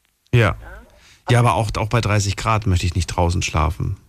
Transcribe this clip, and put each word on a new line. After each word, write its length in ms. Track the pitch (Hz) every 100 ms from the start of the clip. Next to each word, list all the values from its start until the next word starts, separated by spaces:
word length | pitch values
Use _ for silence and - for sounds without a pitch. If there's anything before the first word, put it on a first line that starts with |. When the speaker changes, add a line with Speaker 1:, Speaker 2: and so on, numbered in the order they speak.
| _ _ _
Speaker 1:
Ja. 140 | 123 107
Speaker 2:
Ja? 80 | - - - - _ - - -
Speaker 1:
Ja, 80 | 117
aber 160 | 120
auch, 160 | 90 107 -
auch 100 | 107
bei 120 | 120
dreißig 340 | 101 104 98 92
Grad 300 | 107 110 101
möchte 180 | 87
ich 100 | 87
nicht 120 | 90 82
draußen 340 | - 85 87
schlafen. 540 | - 80 78 - - 92